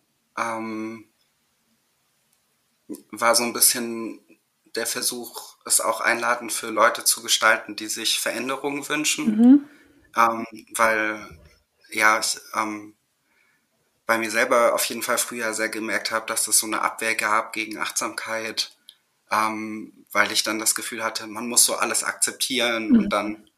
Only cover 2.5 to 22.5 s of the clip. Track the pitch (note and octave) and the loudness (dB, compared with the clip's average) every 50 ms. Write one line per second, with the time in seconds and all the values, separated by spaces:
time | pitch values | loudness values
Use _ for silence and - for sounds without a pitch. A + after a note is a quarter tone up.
2.5 | _ _ _ _ _ _ _ - - - - - - G#2+ A#2 A#2 A#2 B2 A#2+ A#2 | _ _ _ _ _ _ _ -16 -16 -16 -16 -16 -8 -2 2 4 4 4 2 0
3.5 | A2 B2 - - - B2 A#2 A#2 A#2 A2+ A2+ G#2 - - _ _ - _ _ _ | 0 2 2 2 2 2 -4 -6 -6 -6 -8 -10 -12 -14 _ _ -20 _ _ _
4.5 | _ _ _ _ - A2+ A2+ - - B2+ A#2+ - B2 A#2+ A#2 - - - - - | _ _ _ _ -6 -6 -4 -4 -4 -4 -4 -4 -4 -4 -10 -12 -14 -16 -16 -18
5.5 | - _ - - - - - - - - - G#2+ A#2 A#2 A#2 A#2 A#2+ A#2+ A#2 A2 | -20 _ -4 0 0 0 2 0 -2 0 2 0 2 2 2 0 0 0 -2 -6
6.5 | - - - A#2 A2 G#2 A2 A#2+ A#2 A#2 G#2+ - - - A#2 A2+ - - A#2 A2 | -6 -6 -6 -2 2 4 4 4 4 2 0 0 0 0 0 0 0 4 4 4
7.5 | A#2 A2+ - - G#2+ - A2 G#2+ - A#2 A2+ - - - - A2+ F#2+ A2+ A#2+ C3 | 4 4 0 -8 -10 -10 -8 -8 -6 -4 -2 -2 -2 0 -2 -2 -4 -4 -4 -4
8.5 | C#3 C3 - C#3+ C#3+ D3 C#3+ - D3 D3+ D3+ - - - G3+ A3+ G#3 G#3+ A#3 B3 | -4 -4 -4 -4 -4 -4 -6 -4 -4 -2 0 0 -2 0 0 0 4 8 10 10
9.5 | C4+ D4 C#4+ - - - - _ _ _ _ _ - - A#2 A2+ A2+ A2+ A2 - | 10 8 6 2 -20 -20 -20 _ _ _ _ _ 2 2 4 4 2 -2 -6 -10
10.5 | - G#2 - - G#2+ - A2+ A2+ A2 A2 G#2+ G#2+ G#2+ G#2+ G#2 G2+ - - - - | -12 -18 -16 -8 0 2 2 4 4 2 0 -2 -2 -6 -10 -14 -18 -20 -20 -20
11.5 | _ _ _ _ _ _ _ - - A2 A2 G#2+ A2 A2 A2 - - - - - | _ _ _ _ _ _ _ -8 -2 4 4 4 4 4 2 -2 -4 -6 -8 -8
12.5 | - A2 A2 G#2+ G#2+ G#2 G#2 G#2 - _ _ _ _ _ _ _ _ _ _ _ | -4 -4 -4 -4 -4 -8 -12 -16 -20 _ _ _ _ _ _ _ _ _ _ _
13.5 | _ _ _ _ _ _ _ _ _ _ _ - A2+ A2+ A2+ A2 G#2+ A2+ B2+ B2 | _ _ _ _ _ _ _ _ _ _ _ -2 0 0 0 -2 0 0 2 4
14.5 | C3 A#2+ A#2 A#2 - - - - A#2+ A#2 G#2+ - A#2+ A2+ - - B2 A#2+ A#2 A2 | 4 4 4 4 4 2 -2 -2 -4 -6 -4 -2 -2 -2 -2 -4 -4 -6 -6 -4
15.5 | G#2+ G#2+ A2 A2 A2 A2 A2 A2 G2 G#2+ - - A#2 A2 - - A2+ A2 - A2 | -4 -2 -4 -4 -4 -4 -6 -4 -4 -2 -2 -2 -4 -4 -4 -2 -4 -2 -2 2
16.5 | G#2 - A#2 A2 G#2+ - - - - - A2+ A2+ A2 A2 A2+ G#2+ G#2+ A2+ A2+ - | 2 2 2 2 -2 0 -2 -2 -2 -2 -2 -2 -2 0 0 2 2 0 0 -2
17.5 | - A2 A2 A2 G#2+ G2 - - - - B2+ A2 G2+ - - A2 A2+ A2+ A2 A2 | -6 -8 -8 -6 -6 -6 -6 -4 -4 -4 -4 -4 -6 -8 -8 -6 -6 -6 -6 -6
18.5 | G#2 - - - - _ _ _ - _ _ _ _ _ _ - G#2 G#2+ G#2+ A2 | -4 -4 -6 -6 -6 _ _ _ -20 _ _ _ _ _ _ -2 0 0 0 0
19.5 | G#2+ G#2+ A2 A2 A2 A2 - - - - - - - G2+ G#2 G2+ A2 G2+ - G#2+ | 0 -4 -6 -6 -8 -10 -10 -14 -18 -20 -14 -4 0 0 0 2 2 0 0 0
20.5 | A2 A2 A2 A2 - A2 A2 - A#2+ A2+ A2+ A2+ A2 - A2+ G#2+ G#2 A2 A#2+ A#2+ | -2 -2 0 0 0 -2 -2 -6 -6 -4 -4 -4 -4 -6 -10 -10 -10 -8 -6 0
21.5 | A#2+ A#2 - - A2+ - G#2+ A2+ A2+ - - - - - - B2 A2 - - - | 2 4 4 4 2 0 0 0 0 -2 -2 -2 -2 0 -2 -2 -2 -4 -4 -2